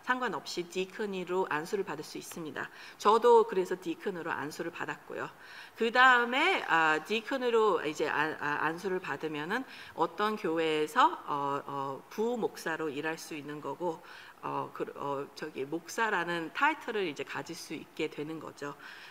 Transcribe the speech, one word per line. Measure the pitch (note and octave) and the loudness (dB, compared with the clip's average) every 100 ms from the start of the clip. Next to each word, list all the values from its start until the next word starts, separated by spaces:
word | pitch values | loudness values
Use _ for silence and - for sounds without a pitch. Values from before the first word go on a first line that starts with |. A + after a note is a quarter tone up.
상관없이 | - B3+ A#3+ D3 - - | -2 0 0 -4 -4 -6
디크니로 | F3 F#3 F#3 - G#3 F#3+ F3 F#3 F#3 | -4 -4 -4 -4 -4 -4 -2 0 0
안수를 | D3 E3 G3+ F#3 | -2 -2 -2 -2
받을 | D#3 | -6
수 | D3 - | -8 -10
있습니다. | - F3 D#3 - - - - - | -10 -10 -8 -8 -8 -12 -18 2
저도 | G#3 A3+ A#3+ A#3 A3 | 6 8 10 8 8
그래서 | F#3 F3+ F#3+ | 2 0 -4
디크니로 | E3+ D#3+ A3+ F3 D#3 | -4 -6 -6 -6 -4
안수를 | B2 C#3+ - E3+ | -2 -2 -4 -8
받았고요. | - - D3+ - - C#3 - - - - - | -6 -6 -8 -10 -8 -8 -10 -18 -18 -18 -2
그 | A3+ | 2
다음에, | B3+ B3+ A#3+ A#3+ C4 F4 F#4 - | 8 8 8 6 4 4 2 4
아, | E3 D#3+ D#3 - | 4 6 4 2
디크니로 | A3 - C4+ B3 A3+ G#3+ E3+ D3 | -2 -2 0 2 6 6 4 0
이제 | D3+ D3+ | 0 0
아, | - D#3 - | 2 0 -2
아, | D3 D3 D3+ | -4 0 0
안수를 | E3+ G3 F#3 | -2 -2 -4
받으면은 | D#3+ C#3 D#3 D3 D#3+ A#3 C4+ - - - | -4 -4 -4 -4 -2 -2 -4 -12 -12 -2
어떤 | E3+ - G#3+ G#3+ | 0 2 0 0
교회에서, | F3 E3 D#3+ D3+ D3+ B3 D4 - - | 0 2 2 2 2 4 4 4 -2
어, | D3 C#3+ C#3 C#3 | -2 0 -2 -2
어, | C#3 C#3 C3+ - | -4 -4 -6 -8
부목사로 | - A3+ A#3+ D#3 - E3+ D#3+ D#3+ | -2 -2 0 -2 -2 -6 -2 -2
일할 | C3+ D#3+ D#3+ | -2 -4 -6
수 | - D#3 | -8 -10
있는 | C#3 D3+ | -8 -8
거고, | C#3 C#3 F3 D#3+ - - - - C#3 | -8 -4 -4 -4 -12 -18 -18 -10 -6
어, | C#3 C3+ | -4 -6
그, | - - - | -6 -8 -6
어, | C#3 C#3 C#3+ - | -4 -4 -6 -10
저기 | D#3 - | -10 -6
목사라는 | C3+ E3 - - A3+ F#3+ E3+ E3+ D#3 | -4 -6 -4 -2 0 2 0 -2 -2
타이틀을 | - C#4+ D4+ - G#3+ F3+ | 2 2 2 -4 -2 -2
이제 | C#3 | -4
가질 | C3+ - - E3+ | -6 -6 -6 -10
수 | - | -10
있게 | D#3+ - - D3+ | -10 -10 -4 -4
되는 | - D3+ D#3+ | -4 -8 -8
거죠. | D3 - C#3+ - - - - | -12 -10 -10 -10 -16 -16 -18